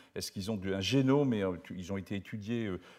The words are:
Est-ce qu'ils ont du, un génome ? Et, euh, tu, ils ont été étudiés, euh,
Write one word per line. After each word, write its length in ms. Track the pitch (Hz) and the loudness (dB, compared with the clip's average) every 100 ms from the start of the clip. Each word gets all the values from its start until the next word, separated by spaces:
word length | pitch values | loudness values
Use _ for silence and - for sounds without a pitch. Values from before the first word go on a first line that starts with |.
| - | -12
Est-ce 180 | - - | -8 -6
qu'ils 180 | 107 98 | -6 -4
ont 60 | 107 | -2
du, 160 | 95 | 0
un 60 | 95 | 0
génome ? 540 | 101 135 131 143 139 | 2 4 6 6 4
Et, 80 | 110 | 2
euh, 160 | 95 87 | 0 -2
tu, 160 | - 92 | -6 -10
ils 140 | 87 | -6
ont 60 | 98 | -6
été 160 | 90 101 | -4 -6
étudiés, 480 | - 110 101 120 | -6 -8 -4 -2
euh, 160 | 110 90 - | -2 -4 -8